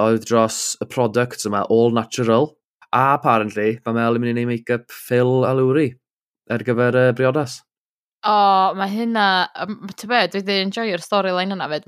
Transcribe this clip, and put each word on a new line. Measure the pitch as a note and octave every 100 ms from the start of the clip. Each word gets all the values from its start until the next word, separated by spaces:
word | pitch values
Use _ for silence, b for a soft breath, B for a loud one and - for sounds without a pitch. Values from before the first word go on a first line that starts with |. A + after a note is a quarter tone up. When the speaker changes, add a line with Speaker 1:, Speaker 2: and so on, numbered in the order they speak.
| A2
Speaker 1:
oedd | A2+ A2
dros | A#2 A2 - - -
y | B2
product | - A#2 A2+ B2 - G#2+
yma, | G2+ -
All | A2+ A#2
Natural. | A#2 A2+ - A2+ A2+ D3+ _ _ _ -
A | B2 C3+ C#3+
apparently, | D3+ A#2 G#2+ G#2 G#2+ A2+
ma' | A#2+ A#2
Mel | A#2
yn | A#2
mynd | A#2+
i | A#2+
neud | A#2+
make-up | A#2 A#2 A#2+ -
Phil | - - B2 B2+ C3
a | B2
Lowry | C3 C3 C#3+ C#3 - _ _ _ _ -
ar | A#2
gyfer, | A2 A#2+ B2
yy, | B2+ B2+ B2
briodas. | C3 D3 C3+ - _ _ _ _ _ _
Speaker 2:
O, | G#3 G#3 G3+ F#3+ F#3+ F#3+
ma' | G3
hynna, | G#3+ A#3 A3+ G3+ F#3 F3 -
yym, | F#3+ G#3+ G3 -
t'be, | G#3+ A#3+ F3+
dwi | G3
'di | F#3+ G3
enjoyo'r | F#3+ G#3+ A3+ F3
storyline | - G3+ F#3+ F3+ F#3+
yna | F#3+ C#3
'fyd. | D3+